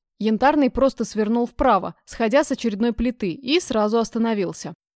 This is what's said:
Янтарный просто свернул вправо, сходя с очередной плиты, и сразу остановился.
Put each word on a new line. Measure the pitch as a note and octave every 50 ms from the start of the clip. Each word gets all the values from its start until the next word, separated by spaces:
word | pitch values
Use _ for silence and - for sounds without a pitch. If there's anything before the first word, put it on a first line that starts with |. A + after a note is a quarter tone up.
| _ _ _ -
Янтарный | G3+ A3 A3 G3+ B3 C#4 D#4 D4+ C#4 B3+
просто | - - C4+ C4+ - - A3+
свернул | - - G#3 G#3+ G#3 A#3 A#3+ A#3+
вправо, | A#3+ - - C#4+ B3+ A3 F#3 F#3+ F3 - _ _
сходя | - - - A#3 A3 G#3+ C#4+ D#4
с | -
очередной | C4+ - - A#3 G3+ G3 A3+ A#3+ A#3
плиты, | - A3+ B3+ A#3+ - G#3+ F#3
и | D#3 - - - D4 F4+
сразу | F4 - B3+ A3 G#3 G#3+ A3 A#3
остановился. | A3+ - - A#3 A3+ A3+ A3 G3+ F#3 E3 D#3+ - - D#3 E3 - _ _ _